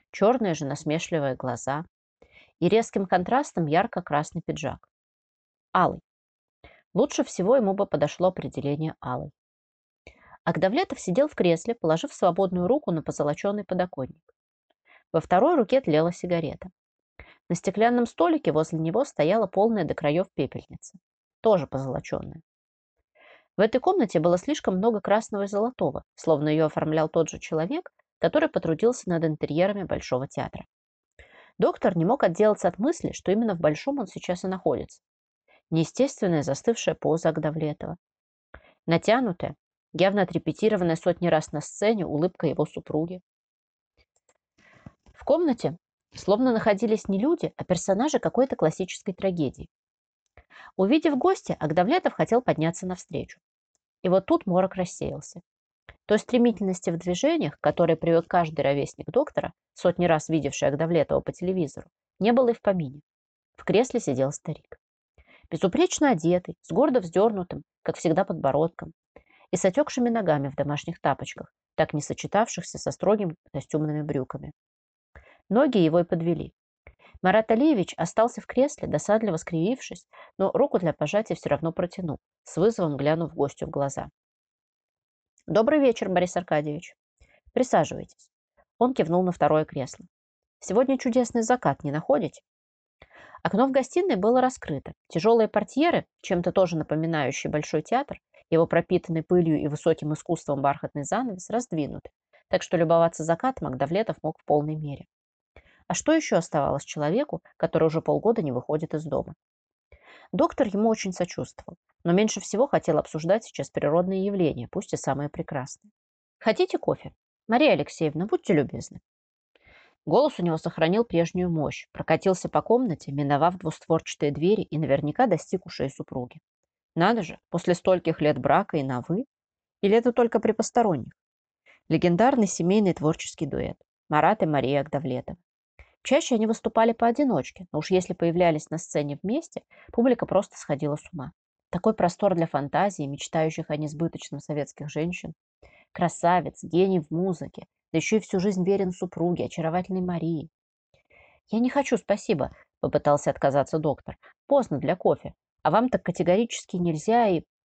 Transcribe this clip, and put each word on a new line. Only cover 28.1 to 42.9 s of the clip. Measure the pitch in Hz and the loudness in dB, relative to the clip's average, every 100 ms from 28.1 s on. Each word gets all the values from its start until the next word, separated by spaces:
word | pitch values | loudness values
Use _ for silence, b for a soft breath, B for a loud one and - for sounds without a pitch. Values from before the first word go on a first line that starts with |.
| _ | _
который | 170 285 311 | 0 2 0
потрудился | 196 170 160 226 254 - | -2 -2 0 0 0 -2
над | 170 | 0
интерьерами | 160 156 151 147 190 202 | 0 -2 -4 0 0 0
Большого | 175 - - 127 131 | -4 -6 -2 -4 -4
театра. | - 120 - - _ _ _ _ _ b b b _ | -8 -8 -10 -18 _ _ _ _ _ b b b _
Доктор | 262 359 240 170 | 0 2 0 2
не | |
мог | 160 262 | 2 2
отделаться | 202 165 214 202 180 | 2 4 2 4 0
от | 180 | 0
мысли, | 240 339 - | -2 -2 -4
что | - - | -6 -2
именно | 202 233 | 0 0
в | 180 | 0
Большом | 151 151 - 285 | 0 0 -4 -6
он | 233 | -6
сейчас | - - 180 | -10 -8 -6
и | 190 | -4
находится. | 185 165 120 80 - _ _ _ _ _ b _ | -4 -2 -2 -4 -14 _ _ _ _ _ b _
Неестественная | 165 160 - 269 - 196 160 | 0 0 0 -2 0 0 0
застывшая | 139 139 - 226 - | 0 -2 -2 -2 -2
поза | 160 143 160 170 | -2 0 0 0
Агдавлетова. | 160 156 156 156 147 - 175 _ _ _ _ _ - B B - | 0 -4 -4 -6 -6 -10 -12 _ _ _ _ _ -20 B B 0
Натянутая, | 165 - 233 247 175 - 143 _ _ _ | 0 4 2 2 -2 -6 -10 _ _ _
явно | 156 185 202 | 2 2 4
отрепетированная | 185 170 - 156 214 208 175 165 | 0 0 -4 0 0 2 0 0
сотни | - 175 175 | 0 0 2
раз | 160 156 | 2 0
на | 151 | -8
сцене | - - 202 226 | -10 -2 0 0
улыбка | 170 143 156 - 160 | -2 0 -2 0 -2
его | - 151 | 0 -2
супруги. | - - | -4 -6